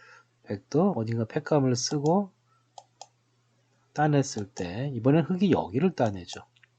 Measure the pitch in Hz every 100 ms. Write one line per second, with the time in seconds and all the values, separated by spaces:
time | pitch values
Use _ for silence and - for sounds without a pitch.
0 | - - _ _ - 104 - 147 196 117
1 | 110 117 113 156 - 151 131 123 - 147
2 | 151 190 196 _ _ _ _ - _ _
3 | - _ _ _ _ _ _ _ _ -
4 | 151 143 131 110 101 - 87 101 143 120
5 | 123 156 143 180 196 107 - 127 180 -
6 | 113 95 85 - - _ _